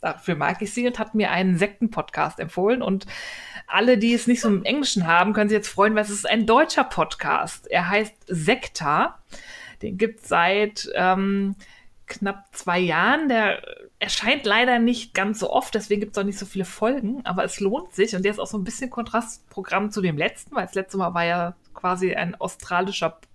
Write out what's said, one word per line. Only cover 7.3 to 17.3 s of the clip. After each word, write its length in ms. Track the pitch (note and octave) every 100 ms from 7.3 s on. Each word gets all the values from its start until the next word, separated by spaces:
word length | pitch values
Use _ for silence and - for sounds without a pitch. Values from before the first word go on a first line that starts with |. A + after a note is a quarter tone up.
| D#3 E3 - -
Er 180 | F3 E3+
heißt 260 | G3+ G#3+ _ -
Sekta. 920 | E3+ D#3 B3+ - - D3 D#3 D#4+ - - - - - - -
Den 160 | - F#3
gibt's 320 | A3 A3 -
seit, 600 | E3+ F3 G3+ G#3 - - -
ähm, 580 | F#3 F#3+ G3 G3 G3 G3 - - - - -
knapp 380 | - G3 G3 -
zwei 280 | - F#3 F3+
Jahren. 480 | F3 E3 G#3 D4 D4
Der 340 | A3+ G#3 - - - - -
erscheint 460 | G3+ - G#3+ C#4+
leider 340 | G#3 G#3+ B3 A#3+
nicht 360 | A#3 A#3+ -
ganz 240 | F#3 G3+ G#3+
so 120 | F#3+
oft, 240 | - -
deswegen 280 | G#3+ G3+ G#3
gibt's 160 | G#3 G3+
auch 60 |
nicht 140 | G3+ G3
so 60 |
viele 220 | G3 F#3+ F3+
Folgen, 560 | - A3 C#4 G#3+ C4+
aber 200 | -